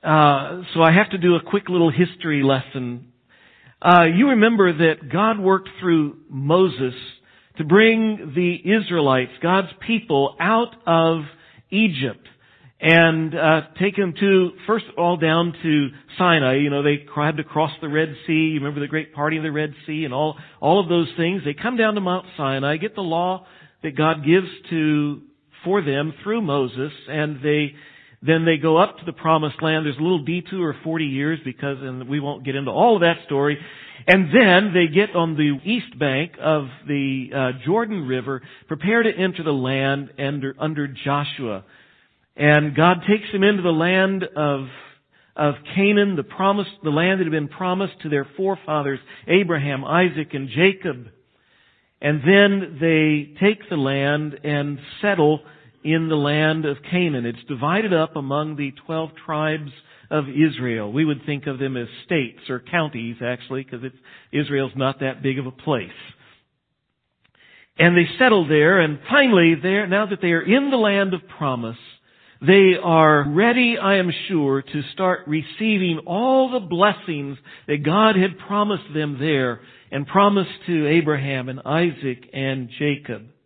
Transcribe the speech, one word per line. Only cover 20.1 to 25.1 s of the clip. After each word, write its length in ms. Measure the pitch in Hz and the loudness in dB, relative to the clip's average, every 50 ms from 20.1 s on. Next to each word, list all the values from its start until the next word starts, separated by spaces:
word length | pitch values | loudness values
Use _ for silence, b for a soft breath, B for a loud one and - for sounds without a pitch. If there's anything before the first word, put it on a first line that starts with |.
| 123 | -4
all, 200 | 131 151 156 147 B B B B B | -2 -4 -4 -4 B B B B B
all 200 | - 147 175 202 | 0 2 2 2
of 100 | 196 160 | 2 2
those 200 | 175 170 165 143 - | 0 0 0 -2 -2
things. 280 | - 165 170 185 196 143 | -4 -2 -2 -2 -4 -6
They 80 | 147 147 | -6 -8
come 240 | 147 - 226 254 233 | -6 -6 -6 -2 0
down 160 | 220 220 208 | 0 0 0
to 80 | 208 | -2
Mount 240 | 196 180 180 185 180 - - - | -2 -2 -4 -4 -6 -10 -10 -6
Sinai, 400 | 147 135 135 135 135 143 151 160 | -4 -4 -4 -2 -2 -2 -2 -2
get 180 | 165 214 214 | -4 -8 -8
the 60 | - | -8
law 440 | 196 170 160 170 175 180 185 185 180 b b b b b b b - | -6 -4 -2 -2 -2 -2 -4 -6 -10 b b b b b b b -12
that 120 | 160 139 | -10 -2
God 300 | 131 151 156 165 160 143 | 0 0 0 0 0 2
gives 220 | 143 165 190 185 170 - - _ - | 2 2 2 2 -2 -12 -18 _ -8
to, 500 | 170 165 156 151 151 147 147 147 | -4 -2 0 0 0 0 0 -2